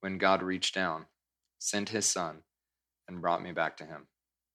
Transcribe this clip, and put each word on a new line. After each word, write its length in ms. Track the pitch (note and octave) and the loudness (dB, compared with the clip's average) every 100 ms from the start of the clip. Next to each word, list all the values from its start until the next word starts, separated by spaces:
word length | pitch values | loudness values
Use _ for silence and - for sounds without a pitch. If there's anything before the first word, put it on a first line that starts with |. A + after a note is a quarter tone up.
when 180 | F#2+ F#2 | -6 2
God 240 | F#2+ F#2+ | 4 4
reached 320 | F#2 F#2 - | 2 0 -2
down, 320 | F#2+ F2+ D#2+ - _ _ _ _ - | 0 -2 -2 -8 _ _ _ _ -8
sent 320 | - G#2 G2 | -2 -2 0
his 160 | A2 - | 0 0
Son, 320 | F#2+ E2 D#2+ - _ _ _ _ _ - | 0 -2 -6 -18 _ _ _ _ _ -14
and 140 | F2+ | -2
brought 220 | F2 F2 | 2 2
me 100 | F2+ | 0
back 240 | E2 D#2 - | -2 -2 -2
to 80 | |
him. 240 | D#2 D2+ - _ _ _ _ | -14 -14 -16 _ _ _ _